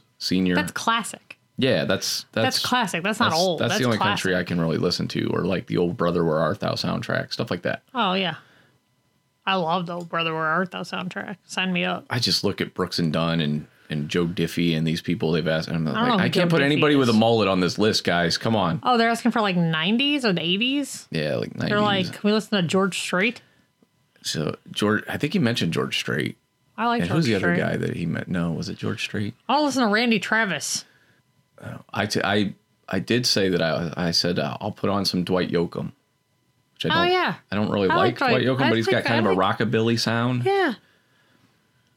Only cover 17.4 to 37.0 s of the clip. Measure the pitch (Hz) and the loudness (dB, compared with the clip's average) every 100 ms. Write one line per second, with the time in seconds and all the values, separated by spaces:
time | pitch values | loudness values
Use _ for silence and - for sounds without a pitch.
17.4 | 98 92 90 - 107 92 - 87 85 - | 4 4 2 2 2 2 2 2 2 0
18.4 | 117 110 90 82 - 240 226 233 240 233 | 0 2 2 0 2 2 2 0 0 2
19.4 | 208 180 165 160 170 233 277 294 240 170 | 2 2 2 2 2 2 2 2 0 0
20.4 | 165 190 247 285 269 - - 80 76 62 | 0 0 0 -2 -4 -10 -6 -4 -2 -2
21.4 | 50 - - 208 208 190 175 - 208 214 | -4 -4 -2 2 2 0 -2 -2 0 0
22.4 | 208 208 165 190 190 185 - 180 220 240 | 0 0 2 2 0 -2 -2 0 0 -2
23.4 | - _ _ _ _ _ _ _ - 82 | -12 _ _ _ _ _ _ _ -6 -4
24.4 | 76 - - - 104 104 - 101 147 196 | -4 -6 -10 -2 0 2 -2 -4 -2 2
25.4 | 117 120 85 73 64 - - 65 - - | 2 0 0 0 -2 -4 -4 -4 -4 -8
26.4 | _ _ _ - 233 240 87 151 139 101 | _ _ _ -4 -2 0 0 0 2 2
27.4 | 175 175 85 85 85 - 85 - - 90 | 0 0 0 -2 -4 -4 -4 -4 -4 -2
28.4 | 85 76 90 - 107 104 - 104 104 - | -2 -4 -6 -6 -6 -6 -6 -6 -6 -8
29.4 | - 269 294 254 226 208 247 220 - 220 | -2 0 2 2 2 2 2 0 0 0
30.4 | 214 151 - - - _ _ _ _ _ | 0 -2 -4 -6 -8 _ _ _ _ _
31.4 | _ - - 120 - - 104 - - 104 | _ -16 -14 -14 -6 -2 0 0 2 2
32.4 | 101 - _ _ - 98 - 117 120 - | 0 -4 _ _ -6 -4 0 2 2 2
33.4 | 95 87 82 76 82 - 87 85 87 90 | 2 2 0 0 -2 -2 -2 0 0 0
34.4 | 71 - 110 - 104 98 95 92 87 92 | -2 -4 -6 -4 -2 0 0 -2 0 0
35.4 | 87 85 85 - - - _ _ _ _ | 0 -2 -2 -4 -8 -12 _ _ _ _
36.4 | _ _ _ - - 320 | _ _ _ -6 -2 2